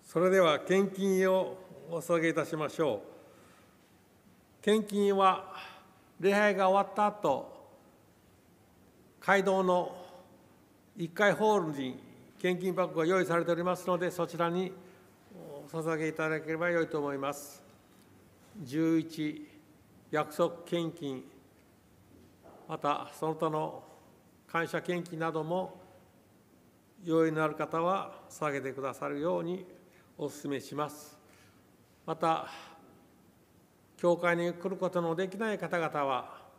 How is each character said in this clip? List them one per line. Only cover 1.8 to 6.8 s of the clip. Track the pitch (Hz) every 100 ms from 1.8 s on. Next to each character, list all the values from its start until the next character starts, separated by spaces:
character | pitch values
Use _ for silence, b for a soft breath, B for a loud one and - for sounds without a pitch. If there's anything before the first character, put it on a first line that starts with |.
| 151
お | 165
捧 | - 170
げ | 165
い |
た | 160
し | 143 156
ま | 147
し | -
ょ | 156 104 -
う。 | - - - - - - _ _ - _ _ - - _ _
献 | - 214
金 | 208 202 202 196
は | 190 180 - B B B B - - -
礼 | 180
拝 | 202 208 190
が | 190
終 | 196